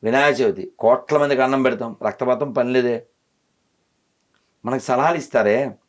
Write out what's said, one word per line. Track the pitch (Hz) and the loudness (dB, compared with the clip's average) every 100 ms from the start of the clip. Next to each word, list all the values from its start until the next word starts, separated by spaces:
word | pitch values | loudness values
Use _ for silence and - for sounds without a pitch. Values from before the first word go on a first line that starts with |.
వినాయక | 110 127 147 123 | 0 2 2 2
చవితి, | 120 98 92 _ | 0 -2 -8 _
కోట్ల | 113 123 - 151 | 2 2 2 0
మందికి | 143 135 | 2 2
అన్నం | 131 135 | 2 2
పెడతాం, | 127 113 117 107 | 0 -2 -8 -6
రక్తపాతం | 107 101 127 123 143 | -6 -4 -2 -2 -2
పని | 127 120 | -2 0
లేదే. | 127 123 117 - _ _ _ _ _ _ _ _ _ _ _ _ _ _ _ | 2 0 -2 -8 _ _ _ _ _ _ _ _ _ _ _ _ _ _ _
మనకు | 110 131 | -8 -6
సలహాలు | - 127 151 170 | -2 0 2 0
ఇస్తారే | 135 123 104 110 139 - | -2 0 2 2 -2 -8